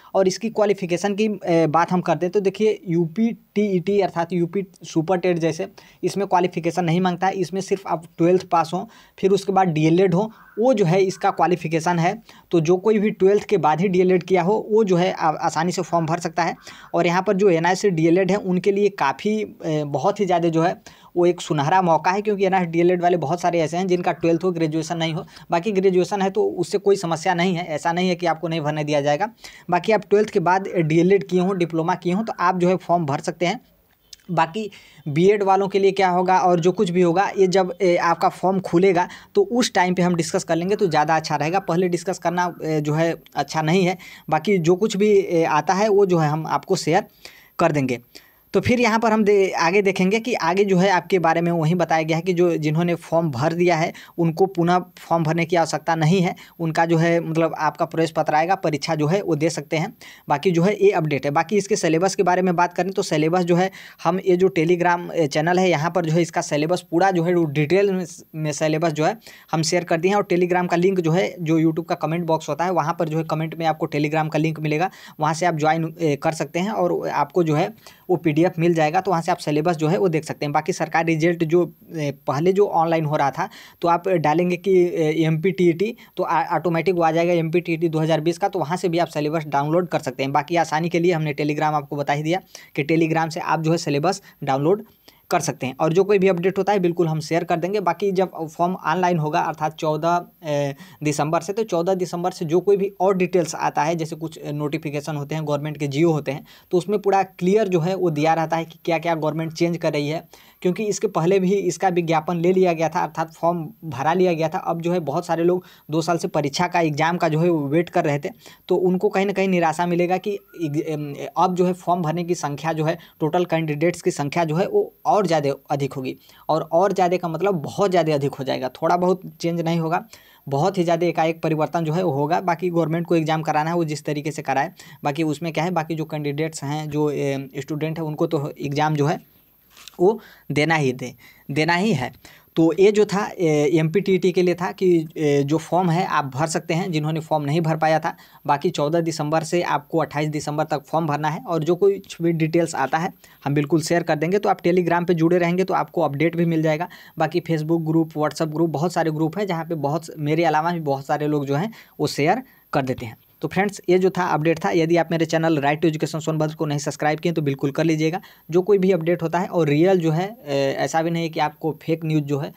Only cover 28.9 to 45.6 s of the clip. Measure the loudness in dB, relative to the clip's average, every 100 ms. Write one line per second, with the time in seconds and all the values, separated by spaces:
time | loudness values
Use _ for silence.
28.9 | 0 2 0 -2 -8 -20 -18 -2 -2 2
29.9 | 0 2 2 2 0 2 0 0 -2 2
30.9 | 4 6 4 2 0 0 0 -2 -2 -2
31.9 | -2 -2 -2 -4 -2 0 2 2 2 0
32.9 | 0 0 -4 -4 -2 -2 -2 _ _ _
33.9 | _ _ -20 -4 0 0 -2 -8 -12 -20
34.9 | -14 -4 4 4 4 4 2 2 2 2
35.9 | 2 2 2 2 4 4 4 2 0 0
36.9 | 2 2 4 0 2 4 4 0 0 2
37.9 | 2 2 2 0 0 0 0 0 2 4
38.9 | 2 0 -6 -2 0 2 2 0 2 2
39.9 | 2 2 0 0 -2 -2 -2 0 0 2
40.9 | 2 2 0 0 -2 0 -2 0 0 0
41.9 | -2 -4 -4 -4 -2 -4 -4 -4 -2 0
42.9 | 0 0 -2 -8 -8 -4 -2 0 2 2
43.9 | -2 -10 -18 -2 -2 2 2 4 2 2
44.9 | 2 4 4 4 0 2 2